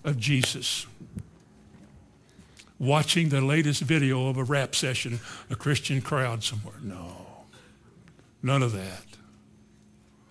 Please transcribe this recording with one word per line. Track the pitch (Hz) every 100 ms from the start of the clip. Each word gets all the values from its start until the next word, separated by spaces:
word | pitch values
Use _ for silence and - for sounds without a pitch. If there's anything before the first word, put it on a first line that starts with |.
of | 151 135
Jesus, | 110 139 123 - 117 - - - - - - - - - - - - - - _ _ - - - - -
watching | 127 147 151 170 165
the | 139
latest | 135 156 147 139
video | 131 160 139 131 131
of | 131
a |
rap | 127 143 131 -
session, | 139 120 120 117 - - -
a | 110
Christian | 143 143 - 135
crowd | - 147 127 113
somewhere. | - 107 104 104
No. | 101 90 87 87 - - - - - - - - - - - _
None | 127 139
of | 127
that. | 107 95 90 - - - - - - - - _ _ _ _ _